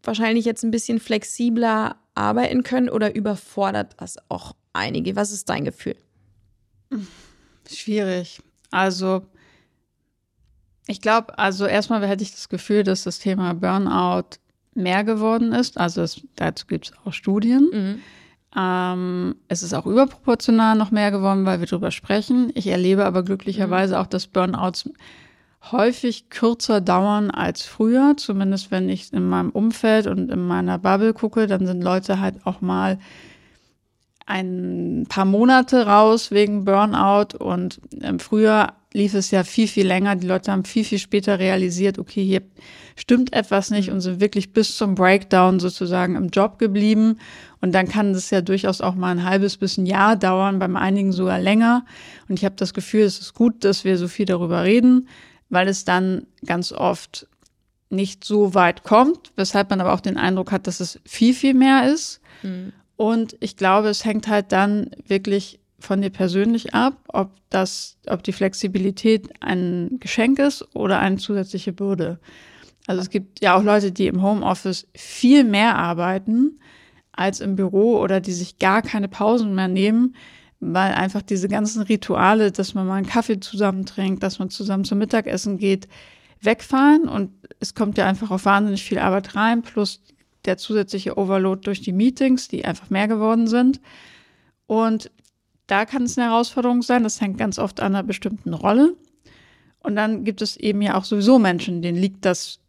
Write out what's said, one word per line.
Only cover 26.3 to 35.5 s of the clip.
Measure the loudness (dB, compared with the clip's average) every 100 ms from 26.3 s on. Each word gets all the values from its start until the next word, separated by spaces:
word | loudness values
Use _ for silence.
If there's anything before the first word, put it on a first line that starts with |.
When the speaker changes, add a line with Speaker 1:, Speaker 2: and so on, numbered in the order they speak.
Speaker 2:
kürzer | -2 0 0 0 0
dauern | 2 2 2 0 -2
als | -2 -4 -4
früher, | -12 -2 2 4 4 4
zumindest | 0 -2 0 -2 -4
wenn | -4 -2
ich | -4 -6
in | -4 -2
meinem | 0 -2
Umfeld | 0 -2 0 2 2 2
und | -2 -2
in | -4
meiner | -2 -2 -2 -2
Bubble | 0 2 2
gucke, | 0 -2 0 0
dann | 0 -2
sind | -2
Leute | -2 -2 -2 -2
halt | -2 -4 -8
auch | -6
mal | -4 -2 -2 -4 -8 -20 -20 -20 _ _ _ _ _ _ _ _
ein | -8 -6 -4 -6 -6 -4 -4 -4 -4
paar | 0
Monate | 2 4 6